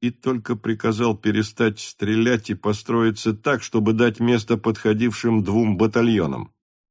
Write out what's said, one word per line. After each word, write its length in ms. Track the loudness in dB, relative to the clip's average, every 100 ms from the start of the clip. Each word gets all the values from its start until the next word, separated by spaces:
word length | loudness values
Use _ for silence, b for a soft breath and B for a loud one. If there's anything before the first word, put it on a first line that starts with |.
и 80 | -6
только 460 | -4 -4 -4 -4 -6
приказал 600 | -4 -2 -2 0 0 0
перестать 640 | 0 0 -2 0 0 0
стрелять 720 | -10 -6 -2 2 2 0 -2
и 60 | -6
построиться 800 | -4 -4 -2 2 2 0 -4
так, 280 | -2 0 -2
чтобы 300 | 0 0 2
дать 280 | 2 2 2
место 360 | 2 2 0 -2
подходившим 880 | -2 -2 0 0 0 0 0 0
двум 340 | 2 2 2 2
батальонам. 760 | 2 2 2 2 0 -4 -10 _ _ _ _